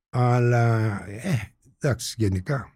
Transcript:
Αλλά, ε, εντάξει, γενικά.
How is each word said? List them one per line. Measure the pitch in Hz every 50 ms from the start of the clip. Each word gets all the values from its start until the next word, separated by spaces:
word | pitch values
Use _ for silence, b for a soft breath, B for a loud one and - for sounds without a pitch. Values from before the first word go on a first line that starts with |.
| _ _
Αλλά, | - 123 123 123 123 123 120 120 120 120 117 117 113 110 110 110 98 98 98 98
ε, | 98 110 117 190 165 110 - - - _ _ - _ _
εντάξει, | - 143 107 - - - - -
γενικά. | 110 98 92 92 92 - 139 127 104 - -